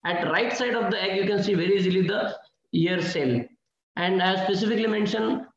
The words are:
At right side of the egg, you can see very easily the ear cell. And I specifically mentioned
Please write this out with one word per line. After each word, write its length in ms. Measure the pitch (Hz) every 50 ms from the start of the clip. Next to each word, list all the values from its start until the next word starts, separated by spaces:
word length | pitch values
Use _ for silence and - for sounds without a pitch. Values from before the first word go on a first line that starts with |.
| -
At 240 | 170 180 170 170 139
right 260 | 156 190 233 254 240
side 200 | - 247 247 233
of 160 | 233 233 196
the 100 | 220 196
egg, 160 | 190 202 190
you 80 | 196 196
can 160 | 196 208 196
see 140 | - 208 202
very 220 | 170 170 185 202
easily 280 | 196 180 185 180 190 185
the 280 | 165 202 226 - - - - - _ _ _ _ _ -
ear 280 | 165 165 175 185 175
cell. 420 | 165 180 - 165 139 127 120 120 120 - _ _ _ _ _ _ _ _ _
And 260 | 170 175 185 190 185
I 220 | 180 185 190 190 190
specifically 420 | 202 196 185 214 208 233 220 220
mentioned 640 | 220 214 214 208 185 214 220 220 220 - - - - _